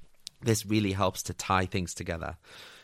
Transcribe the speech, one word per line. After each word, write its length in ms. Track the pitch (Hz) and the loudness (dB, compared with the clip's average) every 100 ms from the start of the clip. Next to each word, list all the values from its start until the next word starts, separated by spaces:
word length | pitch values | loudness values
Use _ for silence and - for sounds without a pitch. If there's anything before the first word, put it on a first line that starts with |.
| - - - - | -20 -20 -20 -2
This 280 | 120 110 98 | 2 2 2
really 240 | 107 101 | 2 4
helps 320 | 98 95 - | 2 2 0
to 100 | - | -6
tie 320 | - - 95 92 | -4 2 2 2
things 300 | 98 85 - | 0 -4 -6
together. 420 | 90 82 73 - - - - - | -6 -4 -6 -10 -16 -20 -20 -20